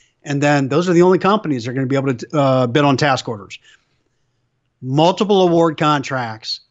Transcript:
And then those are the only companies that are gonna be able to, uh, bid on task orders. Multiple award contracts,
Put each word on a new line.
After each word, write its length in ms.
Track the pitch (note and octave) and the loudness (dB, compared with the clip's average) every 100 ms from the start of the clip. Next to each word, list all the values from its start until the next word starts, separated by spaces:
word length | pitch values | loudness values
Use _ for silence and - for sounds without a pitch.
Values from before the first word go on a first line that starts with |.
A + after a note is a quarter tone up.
| _ _ | _ _
And 200 | - C#3+ | -8 -2
then 260 | D3 C#3+ C3+ | 0 0 0
those 200 | C#3+ F3+ | -2 0
are 60 | |
the 80 | E3+ | 4
only 160 | F3+ F#3 | 4 4
companies 460 | F#3+ G#3+ E3+ B2+ | 2 0 -2 -6
that 80 | A#2+ | -6
are 20 | |
gonna 120 | B2+ C3 | -4 -2
be 100 | C3+ | -2
able 180 | C3+ | -2
to, 120 | A#2+ - | -4 -4
uh, 320 | D#3 C3+ C3 B2 | -2 0 0 0
bid 180 | D3 | 2
on 120 | C#3+ C3 | 2 2
task 320 | D3 B2+ - | 0 0 -4
orders. 300 | G#2+ F#2 - _ _ _ _ _ _ _ _ _ _ _ _ | -12 -14 -20 _ _ _ _ _ _ _ _ _ _ _ _
Multiple 580 | B2+ C#3+ E3+ F#3 G3+ G3 | -4 2 2 2 2 4
award 360 | F3+ E3 E3 D3+ | 4 4 2 0
contracts, 800 | D3+ D3 - C3 A#2 A2 - - _ | 0 0 -2 -6 -8 -10 -12 -14 _